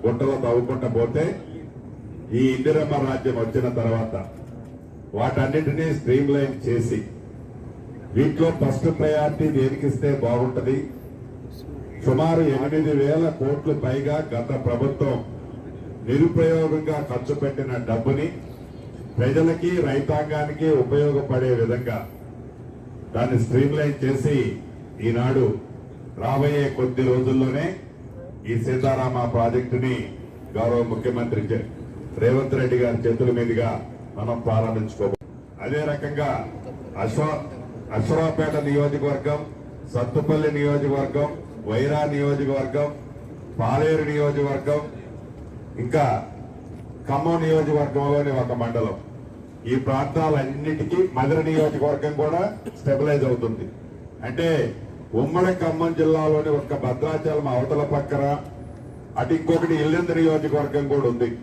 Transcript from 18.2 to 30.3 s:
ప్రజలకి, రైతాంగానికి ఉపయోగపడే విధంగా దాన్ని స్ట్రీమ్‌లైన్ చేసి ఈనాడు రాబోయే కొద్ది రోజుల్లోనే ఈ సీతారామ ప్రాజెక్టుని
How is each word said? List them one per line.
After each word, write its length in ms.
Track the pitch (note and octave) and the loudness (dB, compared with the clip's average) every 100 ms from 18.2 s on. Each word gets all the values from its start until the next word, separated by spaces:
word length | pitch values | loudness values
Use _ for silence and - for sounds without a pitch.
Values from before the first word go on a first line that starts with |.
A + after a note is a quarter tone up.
| E3 - - - - - - - - - | 0 -4 -12 -14 -14 -14 -14 -14 -10 0
ప్రజలకి, 540 | - D3+ E3 D#3+ F3 F3+ C#3+ | 4 6 4 4 0 2 2
రైతాంగానికి 760 | C#3 C#3 D3+ D3+ D3+ D3 D3 D#3+ D3 | 2 0 0 0 -2 -2 0 4 4
ఉపయోగపడే 680 | B2 C#3+ D3 C#3 C3+ B2+ B2+ A#2+ | 4 4 4 2 0 0 2 2
విధంగా 360 | A2+ A#2 A#2+ A2+ - - - - - - - - - - - - | 2 0 -2 -4 -6 -14 -16 -16 -16 -16 -16 -16 -16 -16 -8 -2
దాన్ని 220 | B2 B2 - | 2 2 2
స్ట్రీమ్‌లైన్ 520 | B2+ C#3+ D3+ D3 C#3 | 4 4 4 0 0
చేసి 340 | C3 C3+ D3+ C#3+ A2 - - - - - G#2+ | 0 2 2 2 0 -4 -12 -14 -16 -4 -2
ఈనాడు 380 | A#2 B2+ C3+ A#2 G2+ - - - - - - | 2 2 4 2 0 -6 -16 -16 -16 -16 -6
రాబోయే 420 | B2 C3+ C#3+ C#3+ C#3 - | -2 2 2 4 0 0
కొద్ది 240 | B2 - B2+ | 0 2 4
రోజుల్లోనే 580 | B2 B2+ C3 B2+ C#3 E3+ - - - - - - - G#2 | 4 4 4 4 2 -2 -4 -12 -18 -16 -14 -14 -12 -4
ఈ 40 | A2+ C3 | -2 0
సీతారామ 520 | B2+ C3 C3 C3 B2+ A#2+ | 0 2 2 0 0 0
ప్రాజెక్టుని 640 | A#2 A#2 B2 B2 B2 B2+ B2 - - - | 2 2 2 0 0 0 -2 -4 -10 -14